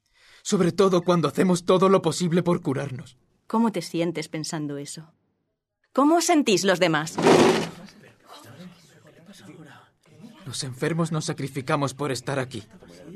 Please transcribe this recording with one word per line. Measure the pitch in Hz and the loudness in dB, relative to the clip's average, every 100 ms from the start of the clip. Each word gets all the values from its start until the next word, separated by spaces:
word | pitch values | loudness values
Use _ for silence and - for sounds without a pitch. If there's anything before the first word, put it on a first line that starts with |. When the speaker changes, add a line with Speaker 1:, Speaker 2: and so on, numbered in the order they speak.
| _ _ _ - | _ _ _ -16
Speaker 1:
Sobre | - 202 180 | -2 0 2
todo | 170 196 180 | 2 2 2
cuando | 175 175 147 | 2 0 0
hacemos | 139 180 175 - | 0 0 2 2
todo | 185 190 | 4 4
lo | 190 | 4
posible | 165 151 175 175 | 2 -2 0 0
por | 170 175 | 0 -2
curarnos. | 151 135 143 123 - _ _ _ - | -2 -4 -6 -10 -16 _ _ _ -6
Speaker 2:
¿Cómo | 220 226 | 0 0
te | 190 | -2
sientes | 165 165 170 165 151 | -6 -4 -4 -4 -8
pensando | 160 151 160 147 143 | -10 -8 -8 -8 -10
eso? | 143 - 156 _ _ _ _ _ _ _ _ | -12 -16 -20 _ _ _ _ _ _ _ _
¿Cómo | - 285 339 | 2 4 4
os | |
sentís | 339 320 233 180 | 4 2 2 2
los | 190 175 | 2 2
demás? | 175 156 160 - - - - - - - - - - _ _ - - 113 180 - _ _ 156 _ - 196 - 165 156 - _ _ _ - 220 - - | 2 0 -4 0 4 6 6 2 -4 -12 -20 -20 -20 _ _ -20 -20 -20 -20 -20 _ _ _ _ -20 -20 -20 -20 -20 -20 _ _ _ -20 -20 -20 -14
Speaker 1:
Los | 113 | -10
enfermos | 139 127 151 165 165 | -10 -6 -4 -2 -2
nos | 156 160 | -4 -6
sacrificamos | 143 139 143 131 151 139 | -6 -8 -8 -4 -2 -2
por | 131 147 | -4 -6
estar | 131 - 135 | -6 -6 -6
aquí. | 127 107 - - - - - | -6 -10 -16 -20 -20 -20 -20